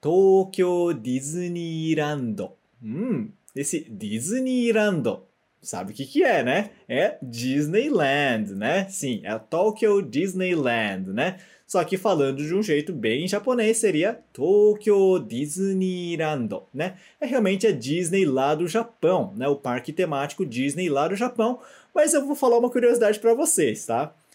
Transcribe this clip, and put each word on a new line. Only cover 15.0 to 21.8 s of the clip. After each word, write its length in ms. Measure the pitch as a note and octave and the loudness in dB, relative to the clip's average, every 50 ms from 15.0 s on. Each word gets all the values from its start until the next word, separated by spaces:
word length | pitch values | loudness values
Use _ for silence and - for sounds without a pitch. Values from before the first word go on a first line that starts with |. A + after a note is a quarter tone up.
| F#3+ F#3+ F#3 | 6 4 4
Disneyland, 1400 | F3+ A#2 G#2+ A3+ B2 D3 D3 D3+ F3+ G3 G3 F#3+ F#3+ F#3 F#3 F3+ F3+ F3 E3+ E3+ D#3+ D#3+ D#3 D3+ C3+ A#2 G#2 G2+ F2+ - _ | 2 0 -4 -4 -6 -4 -4 -4 -2 -2 0 0 0 0 0 -2 -4 -6 -6 -4 -2 -2 -2 -2 -2 -4 -4 -6 -8 -10 _
né? 260 | - C3+ E3 F#3+ - - - - _ _ | -6 -6 -6 -6 -6 -12 -20 -20 _ _
É 60 | D4 | -6
realmente 400 | A#3+ C4+ B3+ G#3 F#3 G3 F#3+ A3+ | -2 0 2 2 2 2 2 2
a 60 | A3 | 0
Disney 540 | F3 B2+ A#2 C3 D#3 F3 F3+ E3 F#3 G3 F#3 | 0 0 -2 -2 -2 -2 0 0 2 2 2
lá 280 | D3 B2+ C3 C3+ C#3+ D#3 | 4 2 2 2 2 2
do 140 | D#3 F3 | 0 -2
Japão, 680 | E3 D#3 A3 A3+ - - _ - E3 F#3 E3 A2+ F#2 G2 | -2 -2 -2 -4 -4 -6 _ 2 2 2 2 0 -4 -6
né? 120 | G#2+ B2+ | -4 -2
O 80 | C#3+ C#3+ | -2 -2
parque 360 | C#3+ - B2+ B2 B2+ - - | 0 -2 -4 -4 -4 -4 -6
temático 540 | D3+ - F3+ E3 C#3+ C3+ C#3+ C#3+ - - F#3 | -2 -2 -2 -2 -2 -4 -4 -4 -4 -6 -6
Disney 420 | C#3 A2+ B2 C3+ C#3+ C#3 E3+ F#3 | -4 -2 -2 -2 -2 -2 -2 -2
lá 200 | E3+ C#3+ C3+ D3+ | 0 0 0 0
do 80 | F3 G3 | 0 0
Japão. 440 | G3 A#3+ B3 A#3+ - G#3+ A#3 B3+ - - - - - | -2 -4 -4 -2 0 -2 -2 -2 -6 -10 -20 -20 -20